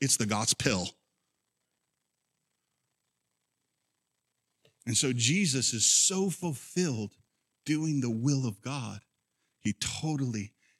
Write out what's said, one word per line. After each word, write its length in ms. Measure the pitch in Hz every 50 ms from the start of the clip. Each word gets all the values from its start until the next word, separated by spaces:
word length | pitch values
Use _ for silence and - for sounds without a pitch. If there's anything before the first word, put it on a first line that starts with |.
It's 160 | 143 131 -
the 100 | - 113
God's 260 | 104 107 104 117 -
pill. 440 | - - - 139 104 90 87 - - _ _ _ _ _ _ _ _ _ _ _ _ _ _ _ _ _ _ _ _ _ _ _ _ _ _ _ _ _ _ _ _ _ _ _ _ _ _ _ _ _ _ _ _ _ _ _ _ _ _ _ _ _ _ _ _ _ _ _ _ _ _ _ _ _ _ _ _ _ _ _ _ _ _ _ _ _ -
And 120 | 120 117
so 160 | - 151 131
Jesus 600 | 123 120 113 123 165 202 196 151 127 131 117 -
is 140 | 120 110 -
so 420 | - - - - - 185 190 196 190
fulfilled 880 | 151 - 180 165 135 - - - - 180 180 156 123 107 104 98 - _ _ _ _ _ _ _ _ _ -
doing 360 | 143 151 151 160 160 147 139
the 100 | 123 120
will 360 | 113 110 120 147 143 135 127
of 140 | 113 98 -
God, 400 | - 127 147 135 113 104 104 104 - _ _ _ _ _ _ _ _ _ _ _
he 120 | - 104
totally, 800 | 101 - - - - - 151 156 156 139 135 123 110 107 98 104 _ _ _ _ _ _